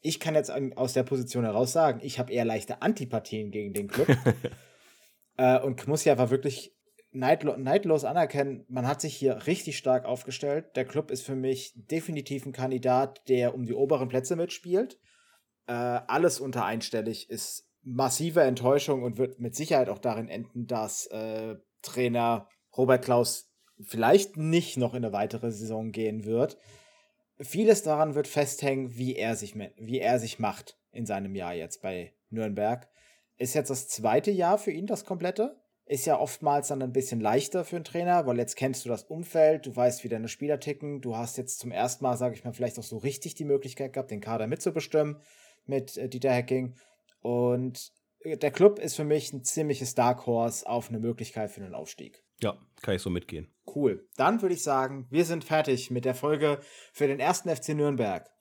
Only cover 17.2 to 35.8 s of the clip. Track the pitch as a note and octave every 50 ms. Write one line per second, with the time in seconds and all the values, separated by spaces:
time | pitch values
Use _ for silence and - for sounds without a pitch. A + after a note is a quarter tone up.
17.2 | - _ - G#2+ - - - - _ _ _ _ _ C3+ B2 A#2+ C3+ B2+ B2 -
18.2 | D3+ E3+ D#3+ F3 D#3 C3 B2+ B2 A#2+ B2+ C#3 D3 C#3+ - C#3+ C3 A#2+ A#2+ A2 G#2
19.2 | C3 B2 - - A#2+ A#2 - - D3+ D#3 E3+ C#3 - - G#2 G#2+ - B2+ A2 G#2+
20.2 | A2+ - D#2+ G#2+ A#2 - _ B2 A#2+ - B2 A2+ A2 G#2+ - - - - - A2
21.2 | A2 A2+ A2 A2 A2 A2 G#2+ G2+ _ _ _ _ - - - B2 B2+ B2 A#2 A#2+
22.2 | A#2 A#2 A#2 A2 G2+ _ _ _ _ _ _ - B2+ B2+ C3+ B2 - - B2 A#2+
23.2 | A#2+ A#2 - - - _ _ _ _ _ _ _ G#2 - - A2 A2+ A#2 D#3 G3+
24.2 | G3 - - D#3 D#3 D#3+ D#3+ E3+ D#3+ - - C3 B2 A#2+ B2 C3 A#2+ A2 G2 G2+
25.2 | G#2 G2+ - A2+ - A#2 A2+ G2+ A2+ A2 A2 A2 A2 A2+ G#2 A2 A2+ A2 G#2+ A2
26.2 | G#2 G#2+ A2 A#2 C3 - - - _ - - - - _ _ _ _ _ _ _
27.2 | _ _ _ _ C#3+ - - E3+ A3+ A3 A3 E3 - D#3+ D3+ D3+ D#3 D#3 C#3 D3
28.2 | D3 - - D3 D3 C#3+ - - - C#3+ C3+ C3+ C3+ B2 A#2+ A#2 B2+ B2+ C3 C#3+
29.2 | G#2 A2+ A#2 - - - - G#2+ G2+ F2+ _ - A2 A2 B2 C3 F2 A2 B2 B2+
30.2 | A#2 A2+ - - A2+ G#2 F#2+ - - - - _ _ _ _ - A#2 G2+ G#2 G2
31.2 | G2 G2 F#2+ G2 F2+ F2 F2 F2 E2 D#2+ - - - F#2+ F#2+ F2+ E2+ D#2+ _ _
32.2 | _ _ A2 A2+ A2 G#2+ G2+ G2+ G#2 G#2+ A#2+ B2 B2 _ _ _ _ _ _ _
33.2 | _ _ _ _ B2+ B2+ - D3+ C#3 C3+ C#3 B2+ - - - - A2 A2+ A2 C#3
34.2 | - G#3 G#3 F#3 F3 E3+ F#3+ G#3+ - G#3+ D3+ D#3+ F#3 G3+ A3+ - - - F#3+ F3
35.2 | F3 F3+ F3+ - G#3+ C4+ D4 _ _ _ _ _